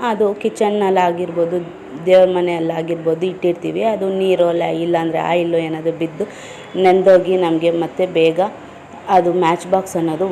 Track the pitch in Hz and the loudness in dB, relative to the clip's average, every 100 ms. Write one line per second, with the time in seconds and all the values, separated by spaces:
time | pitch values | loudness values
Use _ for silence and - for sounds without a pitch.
0 | 240 214 208 208 220 214 214 208 196 190 | -4 0 0 0 -4 -2 0 0 2 2
1 | 180 170 175 170 170 180 165 - - 139 | 2 0 -4 -2 -2 -2 -6 -14 -16 -6
2 | 170 185 185 180 175 170 165 165 165 165 | 4 6 6 4 0 -2 -4 -4 -4 -2
3 | 160 160 185 170 180 170 160 165 220 202 | -2 -2 -2 -2 -2 -2 -4 -2 -2 -2
4 | 196 190 190 175 170 170 165 165 170 170 | -2 0 0 2 2 2 -2 -2 0 0
5 | 165 160 160 175 170 165 160 160 160 156 | 0 -2 0 0 0 -2 -2 -4 -4 -4
6 | 165 - 208 - - - - 180 185 185 | -6 -6 -10 -10 -18 -18 -10 2 4 4
7 | 185 180 175 185 175 160 170 170 165 - | 6 6 4 0 2 2 0 0 -4 -4
8 | 180 170 165 160 202 - - - - - | -2 2 2 2 -2 -4 -20 -20 -20 -14
9 | - 190 175 180 165 170 175 190 190 180 | 0 2 2 2 2 0 0 -2 -2 -4
10 | 165 156 190 | -2 -2 0